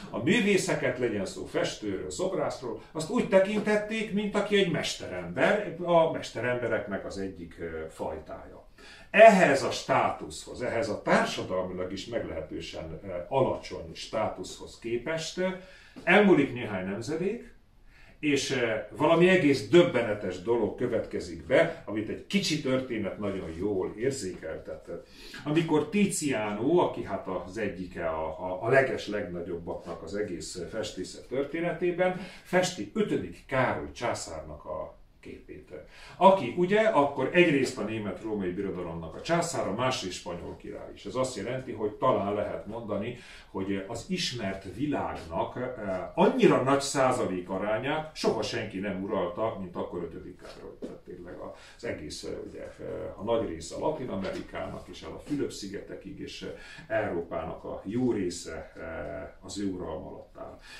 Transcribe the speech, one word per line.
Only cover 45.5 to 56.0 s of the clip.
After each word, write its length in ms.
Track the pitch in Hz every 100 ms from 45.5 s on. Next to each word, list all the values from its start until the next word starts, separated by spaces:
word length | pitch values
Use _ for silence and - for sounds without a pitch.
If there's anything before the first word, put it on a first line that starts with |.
| 123
eh, 600 | 123 107 101 92 - -
annyira 440 | 208 262 180 139
nagy 180 | 131 139
százalék 680 | - 143 127 - 95 90 87
arányát 680 | 95 104 110 135 156 - -
soha 260 | 214 -
senki 360 | - 120 107 98
nem 240 | 98 92
uralta, 540 | 98 98 - 110 110 95
mint 160 | 90 95
akkor 260 | - 90
ötödik 400 | 82 - - -
Károly. 340 | - - - -
Tehát 160 | - -
tényleg 380 | - 90 87 - - - -
az 100 | -
egész, 400 | - - 76 -
eh, 60 | - - -
ugye, 140 | 80
eh, 580 | 76 - - 73 - -
a 20 |
nagy 260 | 104 113 95
része 300 | 82 - -
Latin-Amerikának, 1120 | 135 - 113 98 95 90 - 85 80 - -
és 140 | -
el 100 | -
a 60 | -
Fülöp-szigetekig, 1000 | - 139 117 - 98 - - -